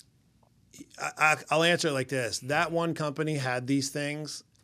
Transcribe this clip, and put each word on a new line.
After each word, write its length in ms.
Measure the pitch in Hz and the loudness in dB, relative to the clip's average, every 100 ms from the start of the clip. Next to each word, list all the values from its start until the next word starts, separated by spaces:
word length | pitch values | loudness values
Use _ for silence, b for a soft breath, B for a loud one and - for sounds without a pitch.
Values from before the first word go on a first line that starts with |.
| - _ _ _ _ _ _ - - - | -14 _ _ _ _ _ _ -20 -18 -8
I, 100 | 143 - | -6 2
I, 180 | 151 151 - | 2 2 2
I'll 120 | 151 | 2
answer 240 | 165 175 170 | 4 4 2
it 40 | |
like 140 | 135 127 | 0 0
this. 300 | 135 117 - | -2 -2 -4
That 320 | 127 147 170 | -2 0 2
one 220 | 165 170 | 0 0
company 420 | 160 151 143 156 151 | -2 -4 -2 -2 -2
had 320 | 131 127 127 | 0 -2 0
these 220 | 139 135 | 0 0
things. 540 | 151 143 147 151 - - _ | -4 -6 -6 -8 -12 -16 _